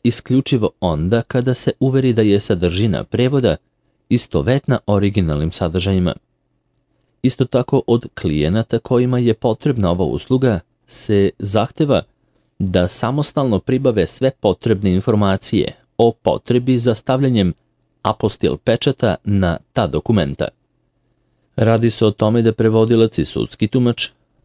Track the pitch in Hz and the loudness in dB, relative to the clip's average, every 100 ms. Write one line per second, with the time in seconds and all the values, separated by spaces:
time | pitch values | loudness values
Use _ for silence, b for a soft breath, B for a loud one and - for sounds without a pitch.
0 | 120 - - 127 - 127 107 - 90 76 | 0 -2 0 -2 0 0 0 -2 -2 0
1 | 85 117 - 127 127 123 - - 131 131 | 0 0 0 -2 -2 -2 -4 -2 0 0
2 | 131 113 107 101 - 92 87 85 110 85 | 2 2 2 2 0 0 0 0 0 -2
3 | - 107 127 139 117 76 _ _ _ _ | -4 -2 0 2 0 -2 _ _ _ _
4 | - 120 - 85 76 135 - 120 - 101 | -2 -2 0 -2 0 0 0 -2 0 0
5 | 101 101 82 73 80 - 87 90 92 95 | 0 0 -2 -2 -2 -2 -4 -2 0 0
6 | 87 - _ _ _ _ _ _ _ _ | 0 -4 _ _ _ _ _ _ _ _
7 | _ _ 131 - 127 123 123 135 - 117 | _ _ -2 0 0 -2 0 0 0 -2
8 | - - 90 76 76 107 113 113 - 123 | -2 -8 -4 0 0 0 -2 -4 0 0
9 | 123 123 117 107 120 107 - 123 92 87 | 2 0 0 0 -2 -2 -2 0 0 0
10 | 82 - - 131 131 95 - _ - - | 0 -4 -2 0 2 0 -4 _ -16 -10
11 | - 101 98 - 101 104 117 - 147 107 | -2 0 0 -2 -4 -2 -2 -2 0 0
12 | - _ _ _ _ - 95 90 90 - | -2 _ _ _ _ -6 -2 0 0 -2
13 | 117 143 147 - 135 101 - 127 135 107 | -4 -2 -4 -2 0 0 0 -2 0 0
14 | 82 - 131 - 104 90 117 98 101 92 | -2 -2 -4 0 -2 0 0 0 0 0
15 | 107 107 98 95 - 101 - - _ - | 0 0 2 0 -2 -4 -4 -8 _ 0
16 | 117 - - 113 - 123 123 123 120 107 | 2 2 -2 -2 0 0 2 0 0 -2
17 | - 131 135 120 90 - _ _ _ _ | -2 0 0 2 0 -2 _ _ _ _
18 | 104 - 107 - 80 71 - 117 - 131 | -6 -2 -4 -2 -4 -2 -2 0 0 0
19 | 113 80 - 101 90 82 _ - 92 69 | -2 -2 -2 0 0 -2 _ -4 -2 -2
20 | - 110 71 69 - - _ _ _ _ | 0 0 0 -4 -8 -8 _ _ _ _
21 | _ _ _ _ _ - 110 113 117 - | _ _ _ _ _ -2 0 2 0 0
22 | 110 - 107 117 113 110 113 110 113 117 | 0 0 0 2 2 2 2 2 2 4
23 | 113 - - - - - 110 131 123 113 | 2 0 -4 -4 -6 -4 -2 0 0 -2
24 | - _ _ _ | -6 _ _ _